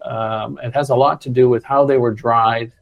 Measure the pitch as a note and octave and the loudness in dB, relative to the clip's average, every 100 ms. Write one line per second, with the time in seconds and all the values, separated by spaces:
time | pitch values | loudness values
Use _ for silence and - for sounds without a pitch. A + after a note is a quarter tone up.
0 | - A2+ A2 A2 A2 - B2 C3+ C#3 B2+ | -10 -8 -6 -6 -8 -10 -8 -4 0 2
1 | C#3 D#3 C3+ B2 B2+ A#2+ - C#3 C#3+ C3+ | 2 0 -4 2 4 2 0 2 4 2
2 | A#2+ A2+ A#2+ A#2 A2+ A2+ A#2 _ | 0 -2 0 2 2 0 -6 _